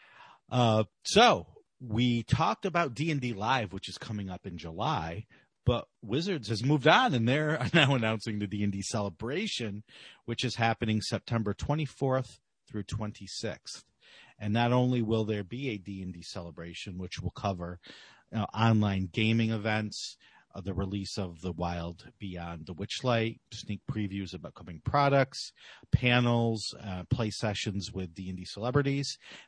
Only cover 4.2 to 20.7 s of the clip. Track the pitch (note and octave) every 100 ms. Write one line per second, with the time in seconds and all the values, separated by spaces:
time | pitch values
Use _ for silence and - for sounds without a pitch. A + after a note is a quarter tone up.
4.2 | G2 F2+ G2 E2+ E2 E2 B2 C#3 E2 F2
5.2 | - _ _ _ - A#2+ - _ G#2+ B2
6.2 | F3 E3+ A2+ A2 B2+ D3+ D3+ F#3+ B3+ C3
7.2 | A2+ C#3+ D3+ D3+ A#2+ D#3+ C#3 C3+ A2+ A2
8.2 | A#2 G#2 G2+ G2+ G#2 G2 F#2+ A2 G2+ E2
9.2 | A2+ D#3 G#3+ - A2+ G2+ - - - -
10.2 | - A#2 B2 - A#2 A2+ A2 A2 - A#2
11.2 | - A#2 G#2 G2 - D3+ D3 - C#3 C3
12.2 | B2+ - _ _ _ G#2+ G2 G#2 G#2+ -
13.2 | G2 - A2 D2 - - - _ _ -
14.2 | - - G#2 A2 A#2+ B2 B2+ B2+ A2 A2+
15.2 | G#2+ G#2 F#2+ A#2+ C#3 G2+ F#2 G2 F#2 F2
16.2 | E2+ G2+ F2 D#2+ E2+ E2+ - F2+ F#2 -
17.2 | F2 - G#2 F#2 F2 F2+ - - - -
18.2 | - A2+ G#2 G#2 A2+ A2 G#2 F#2+ F#2+ -
19.2 | A2 A2+ A2 A2 G#2+ G#2+ G#2+ - - -
20.2 | _ _ _ F#2 F2+